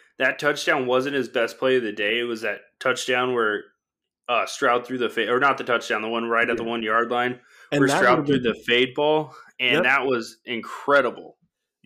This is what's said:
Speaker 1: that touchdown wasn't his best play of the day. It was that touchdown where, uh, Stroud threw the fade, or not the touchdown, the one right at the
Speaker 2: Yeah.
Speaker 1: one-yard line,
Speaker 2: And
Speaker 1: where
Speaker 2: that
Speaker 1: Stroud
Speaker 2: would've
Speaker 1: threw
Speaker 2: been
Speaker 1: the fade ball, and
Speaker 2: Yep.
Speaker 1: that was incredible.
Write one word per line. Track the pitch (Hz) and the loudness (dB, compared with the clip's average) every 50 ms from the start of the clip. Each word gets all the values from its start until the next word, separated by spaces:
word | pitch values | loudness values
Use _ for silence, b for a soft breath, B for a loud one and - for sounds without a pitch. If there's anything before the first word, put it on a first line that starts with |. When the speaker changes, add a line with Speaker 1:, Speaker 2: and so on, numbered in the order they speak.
| b b b b | b b b b
Speaker 1:
that | 135 131 135 - | -2 -2 0 0
touchdown | - 147 147 147 - - 165 147 131 123 | 0 -2 0 0 0 0 0 0 2 2
wasn't | 123 127 131 143 139 | 2 0 0 0 -2
his | 139 127 113 | -2 -4 -2
best | - 127 117 113 - - | 0 -2 -2 -2 -2 -2
play | - 131 131 127 | 0 2 2 2
of | 117 | 0
the | 107 | -2
day. | 104 104 104 101 113 117 | -4 -2 -2 0 0 0
It | 120 | -2
was | 120 117 110 | -4 -6 -6
that | 113 107 101 - - _ _ _ | -6 -6 -6 -6 -12 _ _ _
touchdown | - 131 123 123 - - 127 123 127 127 123 | -2 -2 -2 -2 -2 0 0 0 0 0 0
where, | 120 113 107 104 98 - - _ _ _ _ _ _ _ _ _ _ _ - | 0 0 0 0 -2 -6 -10 _ _ _ _ _ _ _ _ _ _ _ -2
uh, | 123 110 98 - | -2 -2 -2 -4
Stroud | - - 143 127 120 120 117 - | -4 -2 0 2 2 2 0 -4
threw | 131 127 | -6 -4
the | 120 107 | -4 -2
fade, | - 117 110 101 | -2 -2 0 0
or | 120 127 | 2 2
not | 139 139 131 123 | 2 2 0 0
the | 120 | -2
touchdown, | 131 120 117 - - 117 107 110 | -2 -2 -2 0 -2 -4 -4 -4
the | 110 | -4
one | 117 117 117 117 | -4 -4 -2 0
right | 117 113 117 117 | 0 0 2 0
at | 117 117 | 0 -4
the | 117 | -4
Speaker 2:
Yeah. | |
Speaker 1:
one-yard | 113 117 117 113 107 110 113 120 117 | -4 -4 -4 -2 0 0 0 0 0
line, | 120 120 120 123 127 127 B B B B B B | 0 -2 -2 -2 -4 -6 B B B B B B
Speaker 2:
And | - 147 143 | 2 4 4
Speaker 1:
where | 135 | 4
Speaker 2:
that | 139 170 - 123 | 4 4 4 4
Speaker 1:
Stroud | |
Speaker 2:
would've | 123 123 147 143 | 4 4 2 0
Speaker 1:
threw | 143 131 | 0 0
Speaker 2:
been | |
Speaker 1:
the | 123 117 107 - - - | 2 -2 -4 -4 -2 0
fade | 120 120 127 127 127 | 2 2 2 2 0
ball, | - 147 151 156 156 151 143 B B B B B _ | 0 0 2 2 2 0 -4 B B B B B _
and | 127 123 120 151 175 | 0 2 2 2 2
Speaker 2:
Yep. | |
Speaker 1:
that | 127 135 143 127 | 2 2 2 2
was | 135 131 120 110 110 - _ _ | 0 0 -2 -2 -6 -14 _ _
incredible. | - 123 113 104 - - - - - 139 143 131 117 113 - - - - _ _ _ _ _ _ _ _ _ _ | -8 -8 -8 -8 -10 -14 -10 0 4 4 4 4 2 -2 -6 -16 -20 -20 _ _ _ _ _ _ _ _ _ _